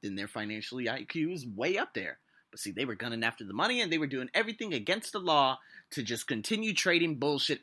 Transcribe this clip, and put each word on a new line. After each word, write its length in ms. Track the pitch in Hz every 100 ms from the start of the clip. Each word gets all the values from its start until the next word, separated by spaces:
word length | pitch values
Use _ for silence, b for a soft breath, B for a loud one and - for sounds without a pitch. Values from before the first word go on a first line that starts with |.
then 120 | 104
their 140 | 98 104
financial 500 | 113 107 107 - 127 117
I 140 | 131
Q 260 | - 165 156
is 140 | 180
way 340 | 123 98 151 202
up 160 | -
there. 260 | 107 87 - _ _ _
But 80 | -
see, 100 | 101
they 140 | 98
were 100 | 131
gunning 300 | 101 117 117
after 180 | 113 -
the 100 | 101
money 260 | 107 214 247
and 100 | 190
they 80 | 160
were 80 | 143
doing 240 | 135 127
everything 380 | 180 220 220 220
against 400 | 135 104 202 -
the 60 | 208
law 400 | 180 147 135 127 B B B
to 100 | -
just 240 | 113 117 -
continue 460 | 113 - 220 220
trading 440 | 170 185 170 170 139
bullshit 420 | 151 143 - 139